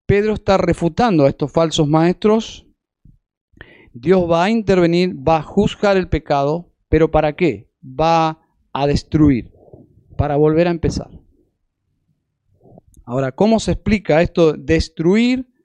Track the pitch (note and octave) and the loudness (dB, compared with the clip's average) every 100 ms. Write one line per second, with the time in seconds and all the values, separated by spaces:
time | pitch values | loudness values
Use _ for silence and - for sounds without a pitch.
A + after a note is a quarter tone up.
0 | - G3 G#3+ G#3 - F#3+ E3+ D#3+ E3+ D#3+ | -2 0 0 -2 0 0 0 -2 -2 0
1 | A#3+ E3+ C3+ - C#3+ - E3 D#3+ D3+ D#3 | 0 4 2 0 -4 -2 -2 0 0 2
2 | E3+ F3+ G#3 A3 - - _ _ _ _ | 2 0 0 0 -2 -16 _ _ _ _
3 | _ _ _ _ _ - - - - - | _ _ _ _ _ -20 -20 -20 -20 -8
4 | C3 F#3+ E3+ E3 F#3+ A#3 G3 F#3 E3+ E3+ | 0 2 2 0 0 0 0 2 2 2
5 | F#3 D3+ C3+ D#3+ - - G#3+ - G#3 F#3+ | -2 -2 0 -2 0 -2 -2 0 0 0
6 | F3 D3+ - C#3+ C#3 E3 F3 _ - D#3 | -2 -6 -2 -2 -2 -4 -8 _ -2 0
7 | D#3+ D#3 D#3 D3 E3+ G#2 - _ C3 C3 | 2 0 -2 0 -2 -2 -12 _ -16 -4
8 | D#3+ E3 D#3+ D#3+ _ _ _ B2+ C#3+ C3+ | 0 2 0 -4 _ _ _ -4 -2 -2
9 | - D#3 D3+ B2 - _ - - - _ | -2 2 2 2 -4 _ -20 -20 -20 _
10 | _ - C#3+ C#3+ D3+ D#3 F3 E3+ D3 - | _ -6 -2 2 2 2 0 0 -4 -6
11 | - - _ _ _ _ _ _ _ _ | -12 -18 _ _ _ _ _ _ _ _
12 | _ _ _ _ _ _ - - _ - | _ _ _ _ _ _ -20 -20 _ -20
13 | - B2 C3+ - G#3 A3 - E3+ - G#3+ | -10 -6 -6 -2 0 0 -2 -6 -2 -4
14 | - D3+ F3 - E3 D3 C#3 D#3+ D#3+ - | 0 0 0 0 0 0 -2 -2 -4 -4
15 | E3 G#3 A#3+ B3+ B3+ _ | 0 2 0 -2 -6 _